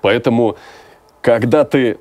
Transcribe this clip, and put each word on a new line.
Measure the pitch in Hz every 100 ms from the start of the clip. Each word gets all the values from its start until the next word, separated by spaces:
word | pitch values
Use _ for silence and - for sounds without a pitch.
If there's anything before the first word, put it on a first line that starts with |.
Поэтому, | - 117 - 117 117 - - - - - _ _
когда | - 117 117 151
ты | 139 143 123 -